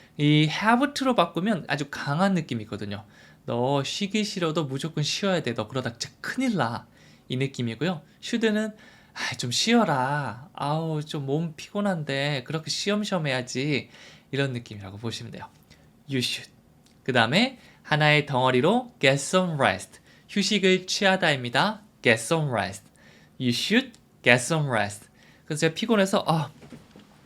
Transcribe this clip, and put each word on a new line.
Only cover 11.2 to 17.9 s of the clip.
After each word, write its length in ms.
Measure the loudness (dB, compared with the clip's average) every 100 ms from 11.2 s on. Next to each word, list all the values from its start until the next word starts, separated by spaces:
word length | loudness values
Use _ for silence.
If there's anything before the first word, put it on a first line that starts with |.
| -2
몸 280 | -2 -2 -8
피곤한데 880 | -10 -4 -2 -2 -2 -2 -2 -2 -4
그렇게 240 | -6 -6
쉬엄쉬엄 560 | -4 -2 -2 -2 -2 0
해야지." 640 | -2 -2 -4 -2 -2 -4 -14 -20 -20 _
이런 220 | -2 -2
느낌이라고 460 | -4 -10 -12 -14 -10
보시면 340 | -8 -8 -10
돼요. 120 | -14 -16 _ _ -20 -20 _ -6
You 100 | -2
should. 320 | -2 -4 -10 _ _ _ _ _
그 100 | 0
다음에 460 | 4 4 4 2 -2 -20 _
하나의 440 | -2